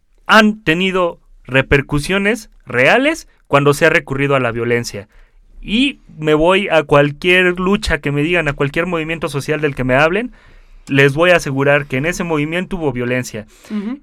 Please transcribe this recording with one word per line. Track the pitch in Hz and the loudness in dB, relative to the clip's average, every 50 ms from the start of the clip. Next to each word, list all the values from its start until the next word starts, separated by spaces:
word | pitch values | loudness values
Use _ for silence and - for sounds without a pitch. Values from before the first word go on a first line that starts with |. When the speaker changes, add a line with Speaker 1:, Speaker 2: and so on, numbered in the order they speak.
| _ _ _ _ _ | _ _ _ _ _
Speaker 1:
han | - 190 214 214 214 208 214 - | 0 2 4 4 2 0 -2 -2
tenido | - 160 170 185 190 180 190 180 170 170 - _ _ - - _ | -2 -2 0 0 -2 0 0 -2 -2 -4 -8 _ _ -20 -20 _
repercusiones | - 127 135 131 - 147 143 139 - 147 147 143 - 185 196 196 202 233 220 - - _ _ _ | -2 -2 -2 0 2 0 0 0 -2 -4 -4 -2 -2 -2 -2 0 -2 -2 -4 -6 -14 _ _ _
reales | - 120 120 127 151 185 240 269 294 330 320 - - _ _ _ - | -6 -2 2 4 4 4 4 2 0 -2 -4 -8 -16 _ _ _ 0
cuando | - 143 143 143 143 | 0 2 4 4 2
se | 143 170 | 4 4
ha | 160 | 2
recurrido | 160 170 147 - 135 131 139 139 139 | 2 2 -2 -4 -4 -4 -2 0 0
a | 135 | 0
la | 127 117 | 0 -2
violencia. | 113 117 117 120 120 120 117 - - 101 95 - _ - - _ _ _ _ _ - - | -4 -4 -2 0 0 -2 -2 -4 -10 -12 -14 -16 _ -20 -20 _ _ _ _ _ -20 -18
Y | - - 190 240 269 285 - - _ - - 156 | -8 -4 -2 0 0 -2 -4 -6 _ -20 -14 -6
me | 151 156 151 | 0 2 2
voy | 151 156 175 190 190 202 175 | 4 4 2 2 2 0 0
a | 160 160 156 | 0 0 2
cualquier | 147 156 143 147 147 147 147 - 180 180 185 185 180 180 180 | 4 4 4 4 2 0 -2 0 2 4 4 4 2 0 0
lucha | 185 185 202 208 214 - 170 151 | 0 0 0 0 0 -2 -4 -2
que | - 147 | -2 -4
me | 143 147 147 | -2 -2 -2
digan, | 165 180 175 160 147 | 0 0 0 -2 -2
a | 139 | -2
cualquier | - 143 139 139 165 170 | -2 -4 -2 -2 -2 -4
movimiento | 185 175 165 156 160 165 160 156 165 | -2 -4 -4 -4 -4 -6 -6 -6 -6
social | 139 143 131 - 151 151 | -6 -6 -4 -4 -4 -2
del | 151 147 139 | -2 -4 -4
que | - 127 | -4 -2
me | 131 127 | 0 2
hablen, | 135 151 160 180 202 240 247 - - _ - - - - _ - - - - | 4 4 2 2 0 -4 -6 -10 -16 _ -20 -20 -20 -20 _ -20 -20 -8 -2
les | 135 135 139 143 135 | 2 4 4 4 4
voy | 147 170 180 | 4 4 4
a | 175 170 | 4 4
asegurar | - 156 135 135 139 143 143 147 143 143 | 2 -2 -2 0 2 2 2 2 0 -2
que | 135 131 | -4 -4
en | 139 | -2
ese | 165 180 - 185 | -4 -4 -4 -4
movimiento | 170 160 151 147 156 160 175 185 180 - 180 | -2 -2 -2 -2 -2 -4 -4 -6 -6 -6 -4
hubo | 160 143 | -4 -4
violencia. | 123 123 123 120 127 127 123 - - 107 101 - _ _ - - | -4 -2 -2 -2 -2 -4 -4 -6 -10 -12 -14 -14 _ _ -14 -10
Speaker 2:
Ujú. | 214 208 196 220 254 285 | -8 -8 -6 -8 -10 -10